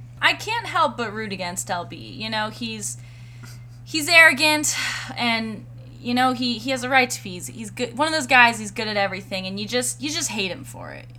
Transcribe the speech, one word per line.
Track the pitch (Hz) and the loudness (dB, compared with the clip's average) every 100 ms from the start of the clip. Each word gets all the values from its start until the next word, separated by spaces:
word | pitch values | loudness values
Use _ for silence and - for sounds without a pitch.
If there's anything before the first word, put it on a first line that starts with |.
| - - | -10 0
I | 302 | 2
can't | - - 466 381 | 2 -2 -4 -2
help | 359 302 233 | 2 2 0
but | 220 | -6
root | 214 214 | -4 -6
against | 190 180 180 - | -6 -6 -6 -4
L | 180 | -4
B. | 170 120 | -6 -12
You | 110 98 220 | -12 -8 -4
know, | 220 214 | -2 -2
he's, | - 233 220 208 - - - - - - - - - | -4 -6 -6 -6 -8 -14 -16 -18 -16 -16 -16 -16 -16
he's | - 320 294 | -6 -4 6
arrogant, | 330 320 262 311 302 294 - - - - - | 8 8 8 4 4 2 -2 -2 -4 -6 -2
and, | 240 226 220 208 - - - - | 0 0 -2 -8 -12 -16 -16 -8
you | 240 | 0
know, | 247 262 | 4 4
he, | 247 247 220 | 4 0 0
he | 247 | -2
has | 262 | -2
a | 247 | 4
right | 269 247 | 4 4
to | - | 0
be. | 202 | -6
He's, | 180 - | -8 -10
he's | - 214 | -10 -10
good, | - - 240 | -4 -4 0
one | 311 | 0
of | |
those | 311 247 | 2 6
guys, | 262 240 220 | 8 8 6
he's | 208 | -6
good | 214 214 | -4 -2
at | 208 | 2
everything, | 196 202 190 190 190 | 0 0 -6 -6 -4
and | 196 | -6
you | 208 | -2
just, | 247 247 - | 0 0 -2
you | 294 | -4
just | 330 285 | -2 -2
hate | 214 190 | -2 -2
him | 170 | -4
for | - 92 80 | -10 -12 -12
it, | 69 - | -12 -14